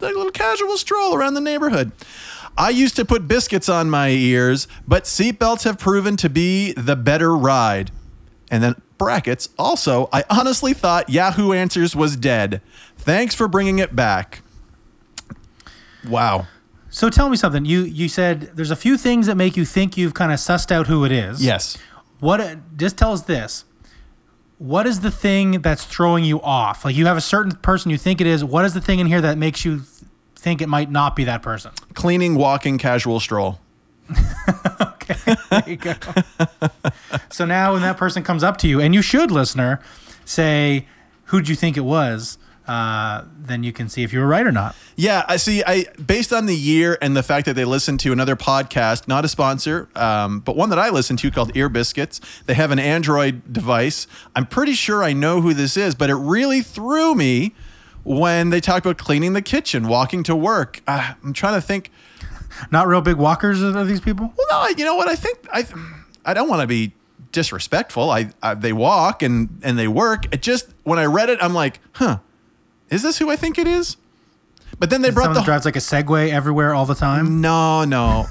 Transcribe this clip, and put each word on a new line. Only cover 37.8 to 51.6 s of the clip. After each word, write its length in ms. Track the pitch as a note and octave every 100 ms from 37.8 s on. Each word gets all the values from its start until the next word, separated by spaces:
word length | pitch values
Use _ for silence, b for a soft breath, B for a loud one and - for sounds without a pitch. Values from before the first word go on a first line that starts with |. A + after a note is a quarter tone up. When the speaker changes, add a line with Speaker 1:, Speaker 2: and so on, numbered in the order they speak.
Speaker 2:
that 140 | F#3 F#3
person 260 | F3+ G#3
comes 220 | F#3+ E3
up 140 | F3 -
to 100 | E3+
you, 100 | C#3
and 160 | D3
you 60 | G3
should, 300 | - C4+ E4+
listener, 500 | D3+ B2+ C3 B2 C3+ B B B B -
say, 600 | - D#3+ D3 D3 C#3 b b b b -
"Who'd 220 | F#3+ D3+
you 60 |
think 240 | D3+ E3+ C#3+
it 40 |
was?" 520 | C3 D#3 C3 A2 A#2 - b b -
Uh, 580 | A#2 A2+ A2 A2 G#2+ - -
then 240 | C#3+ A#2+
you 100 | A#2+
can 160 | A2+ A#2
see 140 | -
if 100 | A#2
you 80 | B2+
were 60 | C#3
right 200 | E3 F#3+
or 60 |
not. 240 | A2+ F2+ B B -
Speaker 1:
Yeah, 280 | F#3+ G3 -
I 120 | F3
see. 240 | - G#3 E3
I, 200 | F#3+ F3+ -
based 260 | D3 G#3 A#3
on 100 | A#3
the 100 | G#3+
year 440 | E3 C#3+ D#3 E3+ E3+
and 160 | C#3+ C#3
the 60 |
fact 240 | B2+ C#3+ C#3+
that 80 |
they 100 | C3
listened 360 | B2 C3 - -
to 120 | C#3
another 240 | B2+ C3 C3
podcast, 720 | - C3+ C3+ C3 A2+ A#2 -
not 160 | C3+
a 40 | D3+
sponsor, 600 | - C3+ C3+ D#3 E3 - -
um, 440 | A#2 G#2+ G2+ G#2
but 160 | - C#3
one 120 | G#3
that 100 | A#3
I 120 | A3
listen 260 | E3 B2 B2
to 120 | C#3
called 260 | - A#2
Ear 140 | B2